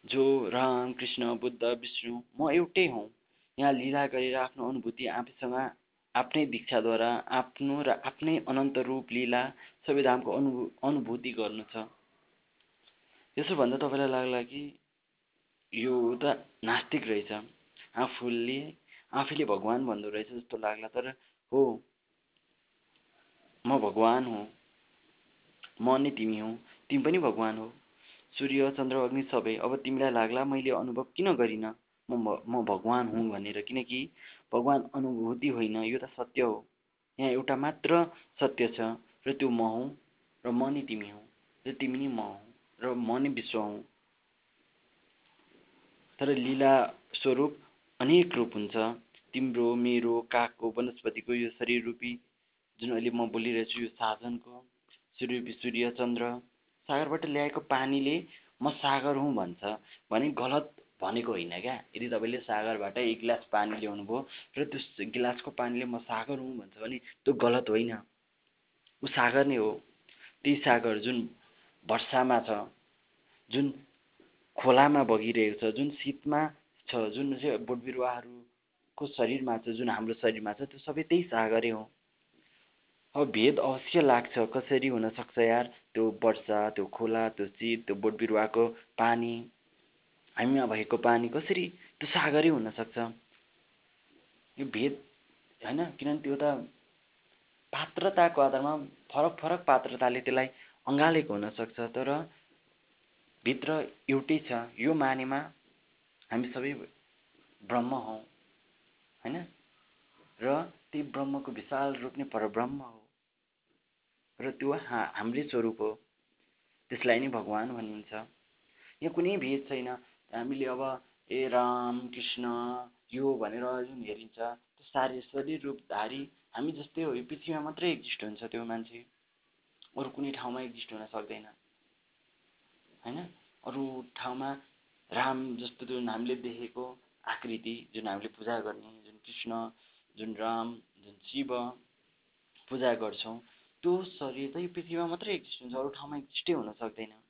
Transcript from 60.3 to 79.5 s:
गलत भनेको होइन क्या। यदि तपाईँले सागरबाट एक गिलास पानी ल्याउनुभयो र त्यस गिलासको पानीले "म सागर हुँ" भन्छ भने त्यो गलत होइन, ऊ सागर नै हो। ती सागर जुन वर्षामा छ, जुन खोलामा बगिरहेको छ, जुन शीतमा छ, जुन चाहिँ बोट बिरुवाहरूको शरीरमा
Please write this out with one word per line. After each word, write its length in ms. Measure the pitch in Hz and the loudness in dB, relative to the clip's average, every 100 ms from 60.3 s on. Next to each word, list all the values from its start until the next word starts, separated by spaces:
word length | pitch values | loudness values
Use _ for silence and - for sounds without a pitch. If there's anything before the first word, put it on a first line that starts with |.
गलत 440 | 120 127 143 147 - _ _ | 0 0 0 -2 -14 _ _
भनेको 300 | 92 117 117 | -4 -2 -2
होइन 280 | 98 87 87 | -4 -4 -6
क्या। 240 | 113 120 - 104 | -6 -8 -10 -8
यदि 120 | 120 | -4
तपाईँले 300 | 113 113 123 | -2 -2 -4
सागरबाट 600 | 120 107 110 107 98 101 | -2 -2 0 -2 -2 0
एक 220 | 120 113 | 0 0
गिलास 280 | 113 - - | 0 0 2
पानी 240 | 104 107 107 | 0 2 -2
ल्याउनुभयो 520 | 104 101 101 123 139 - - 131 | -4 -6 -4 -4 -4 -16 -12 -6
र 60 | |
त्यस 320 | 147 135 - - | -4 -4 -10 -8
गिलासको 500 | 104 123 123 123 - | -6 0 0 0 -8
पानीले 340 | 135 123 123 | -4 -2 -2
"म 140 | 127 120 | -2 -6
सागर 400 | 117 113 113 139 | -4 -6 -4 -6
हुँ" 200 | 131 123 | -6 -10
भन्छ 200 | 98 104 | -12 -10
भने 200 | 110 127 | -8 -8
त्यो 360 | - - - | -12 -2 2
गलत 320 | 127 120 123 120 | 4 6 4 4
होइन, 240 | 110 113 110 - _ _ _ _ _ _ _ _ _ | 2 2 -4 -12 _ _ _ _ _ _ _ _ _
ऊ 20 | 131 | -4
सागर 400 | - 120 131 139 | 2 4 6 4
नै 100 | 127 | 4
हो। 260 | 107 107 - _ _ - - _ | 2 0 -12 _ _ -20 -20 _
ती 120 | 135 143 | 2 4
सागर 420 | 143 120 117 107 | 6 6 4 0
जुन 320 | 110 123 - - _ _ _ _ - | 0 -2 -4 -10 _ _ _ _ -2
वर्षामा 540 | 113 - 131 127 120 | -2 2 2 4 4
छ, 100 | 113 104 104 _ _ _ _ _ _ _ _ | 2 -4 -6 _ _ _ _ _ _ _ _
जुन 340 | 131 139 127 - _ _ _ _ _ _ - | 0 0 -2 -16 _ _ _ _ _ _ 0
खोलामा 420 | 127 127 143 147 | 6 10 10 8
बगिरहेको 540 | 120 110 107 113 107 104 | 6 4 4 4 2 2
छ, 160 | 113 | -2
जुन 160 | 110 143 | 0 -4
शीतमा 640 | 143 139 139 147 147 156 151 _ _ - | -4 -8 -4 -2 0 0 -6 _ _ -6
छ, 80 | 123 | -2
जुन 400 | 110 110 139 127 | -2 -2 -4 -2
चाहिँ 220 | 143 110 | 0 -2
बोट 200 | 117 123 | -2 -6
बिरुवाहरूको 1300 | 123 127 123 120 120 123 120 _ _ _ _ - 143 | -6 -2 -2 -4 -10 -20 -20 _ _ _ _ -8 -8
शरीरमा 520 | - 113 135 131 | 0 2 2 -2